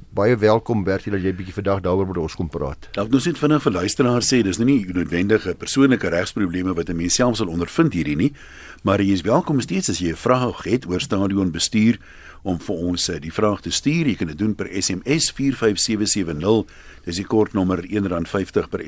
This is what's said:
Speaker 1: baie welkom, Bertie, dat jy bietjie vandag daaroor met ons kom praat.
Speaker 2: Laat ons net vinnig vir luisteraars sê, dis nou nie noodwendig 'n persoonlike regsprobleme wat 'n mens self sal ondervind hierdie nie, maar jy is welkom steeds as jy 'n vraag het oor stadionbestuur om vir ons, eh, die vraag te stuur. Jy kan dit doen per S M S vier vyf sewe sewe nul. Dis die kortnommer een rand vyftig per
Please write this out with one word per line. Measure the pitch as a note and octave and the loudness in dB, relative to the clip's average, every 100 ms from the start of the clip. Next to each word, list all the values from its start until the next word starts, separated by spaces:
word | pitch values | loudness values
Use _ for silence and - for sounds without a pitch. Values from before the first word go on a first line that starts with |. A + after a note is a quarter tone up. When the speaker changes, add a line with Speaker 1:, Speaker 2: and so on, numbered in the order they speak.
| - | -6
Speaker 1:
baie | G2 G#2+ A#2+ | 0 2 4
welkom, | G#2+ A2 - A2 | 4 4 2 -2
Bertie, | F#2+ G2 G2+ | 0 -2 -2
dat | G2 | -2
jy | F#2+ | -2
bietjie | F#2 F#2 | -2 -6
vandag | G2+ G2 G2 | -4 -2 0
daaroor | F#2 F#2+ F#2+ | 0 0 0
met | F2 | -2
ons | D#2+ | -4
kom | - E2 | -4 -6
praat. | D2+ C#2+ D2 - | -4 -6 -8 -10
Speaker 2:
Laat | - G#2+ | -6 0
ons | C3 F3 | 0 0
net | D3 | 0
vinnig | D3 D3+ | 2 2
vir | C#3+ | 2
luisteraars | F2+ G2 - B2 A#2+ - | 0 -2 2 2 2 2
sê, | B2+ | 2
dis | G2 F#2 | 2 2
nou | B2+ | 2
nie | C#3 F#2 | 2 2
noodwendig | F2 D#2 E2+ G2 G#2+ F#2+ | -2 0 0 2 2 0
'n | E2+ | -6
persoonlike | - C3+ C3+ B2 F2+ | -2 4 6 4 0
regsprobleme | E2+ F#2+ - F#2+ F2+ F#2 | 0 -2 -2 -2 -2 -2
wat | E2+ E2 | -2 -2
'n | E2+ | -2
mens | F2 | 0
self | - B2 A2 | 2 2 0
sal | F#2+ | -2
ondervind | E2 E2+ - D#3+ | -2 -2 0 2
hierdie | E2+ D2+ D2 | 2 -2 0
nie, | B2+ - - - - - | 0 -2 -20 -20 -20 -4
maar | G2 G2+ | 0 2
jy | G2 | 4
is | F#2+ | 2
welkom | E2+ C3+ - C#3 | 2 0 2 -2
steeds | - F#3 F#3 | -2 -2 -2
as | F2 | -2
jy | F2 | -2
'n | D#2 | -2
vraag | A#2 B2+ B2 - | 2 2 0 -4
het | - A#2+ E2+ | -2 -2 0
oor | F2+ | -4
stadionbestuur | - G2+ G2 G2 F#2 D#2+ - G#2+ A2+ A#2 - - - - | -2 0 0 2 0 0 0 4 4 2 -4 -20 -20 -12
om | F#2+ E2+ | -6 -6
vir | - E2+ | -4 -4
ons, | F2 F2 - | -2 -2 -2
eh, | D#2+ | -4
die | D#2 | -6
vraag | - G#2+ G2 | 0 0 0
te | G#2+ | -4
stuur. | - C#3 E3 D3 | -2 0 0 0
Jy | F#2 | -2
kan | F2 | -4
dit | D#2 | -2
doen | G#2+ | -2
per | G2 F#2 F#2+ | -2 -6 -4
S | - | -4
M | F2+ | -4
S | A#2 D#3 - | -2 0 0
vier | - C#3 | -2 -2
vyf | B2 A2+ G2 | 0 0 0
sewe | - G#2+ G#2 | 0 0 0
sewe | G#2+ E2 | 0 -2
nul. | D2+ F#2 A2+ G2+ - - - | -2 2 2 0 -10 -20 -16
Dis | - E2+ | -8 -6
die | |
kortnommer | - A2 G#2 G2+ F#2 F2+ F2 | 0 2 2 2 0 0 -2
een | G#2 G2 | -2 -2
rand | F2 E2+ | -2 -2
vyftig | G2 F#2+ G2+ E2 | -4 -2 -2 -2
per | - | -6